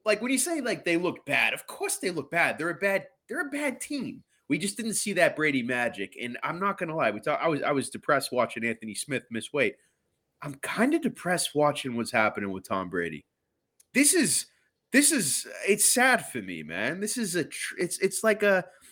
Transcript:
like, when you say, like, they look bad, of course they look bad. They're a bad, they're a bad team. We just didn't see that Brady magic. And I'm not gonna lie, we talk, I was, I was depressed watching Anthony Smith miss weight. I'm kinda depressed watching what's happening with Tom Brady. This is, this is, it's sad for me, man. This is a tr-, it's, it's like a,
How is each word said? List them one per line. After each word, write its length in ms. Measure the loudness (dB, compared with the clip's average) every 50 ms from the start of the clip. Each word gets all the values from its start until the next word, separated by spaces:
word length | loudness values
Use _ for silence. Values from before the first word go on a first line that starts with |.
| _
like, 160 | 0 0 2
when 100 | 2 0
you 60 | 0
say, 220 | 0 0 0 -2 -2
like, 240 | 0 -2 -4 -2 0
they 140 | 0 0
look 280 | 2 2 0 -2 -4 -4
bad, 280 | 0 2 2 2 2 0
of 120 | -2 -6
course 300 | -12 -8 -6 -4 -4 -4
they 120 | -2 -2 -4
look 200 | -2 -4 -6 -2
bad. 280 | 0 2 2 2 0
They're 120 | 0 -2 -4
a 60 | -2
bad, 320 | 0 0 0 0 0 -2 -6 _ _ _ -8
they're 180 | -6 -6 -6
a 20 | -4
bad 300 | -4 -4 -4 -4 -4 -6
team. 440 | -8 -8 -6 -6 -6 -6 -8 -12 -16 _ _ _ _ -2
We 80 | -2
just 180 | 0 0 -2 -4
didn't 180 | -4 -4 -4 -2
see 180 | -2 -2 -2 2
that 240 | 4 4 4 4
Brady 260 | 2 0 2 2 2 0
magic. 540 | 0 0 0 0 -2 -2 -4 -8 -8 -8 -10
And 160 | -10 -10 -8 -6 -6
I'm 160 | -6 -4 -2
not 180 | -2 -2 -2
gonna 180 | -2 -4 -4 -2
lie, 160 | 0 0 0
we 100 | 0 0
talk, 180 | -2 -2 -2 0
I 60 | 2
was, 140 | 0 0 2 0
I 80 | 0
was 180 | 2 0 0 -2
depressed 440 | -6 -6 0 2 2 2 2 0 0
watching 320 | 0 0 0 -2 -4 -2
Anthony 300 | -2 -4 -4 -8 -10 -10
Smith 280 | -8 -6 -4 -4 -4 -4 _
miss 220 | -8 -8 -8 -4 0
weight. 220 | 0 0 0 0 -4 _ _ _ _ _ _ _ _ _ _ _ _
I'm 140 | -12 -12 -10 -8
kinda 380 | -8 -6 0 2 2 2 2 2
depressed 520 | 0 -2 -4 -4 -2 -2 0 0 0 0 2
watching 400 | 4 4 4 2 0 -4 -4 -4
what's 160 | -4 -4 0
happening 400 | 2 2 2 2 2 -2 -4 -4
with 160 | -6 -8 -6
Tom 220 | -4 -2 -2 -2 -2
Brady. 360 | -2 -4 -4 -4 -6 -10 -14 _ _ _ _ _ _ _ _ _ _ _ _ _ 2
This 200 | 4 4 6 6
is, 340 | 4 4 4 2 0 -2 -6 _ _ _ _ _ _ _ _
this 200 | 4 6 6 6
is, 360 | 4 4 2 0 -2 -2 -4 -6 -10 -4 0
it's 180 | 2 2 4 4
sad 400 | 4 4 4 4 4 4 2 0
for 160 | -4 -8 -8
me, 220 | -6 -6 -8 -8 -8
man. 360 | -6 -4 -2 -2 -2 -2 -4
This 160 | -4 -4 -4
is 180 | -4 -4 -2 -2
a 80 | -2 -2
tr-, 300 | -2 -6 -8 -8 -8 -4
it's, 200 | -4 -4 -4 0 0
it's 240 | 0 0 0 2 2
like 200 | 2 2 4 4
a, 200 | 4 4 2 0 -4 -12 _ -20 -20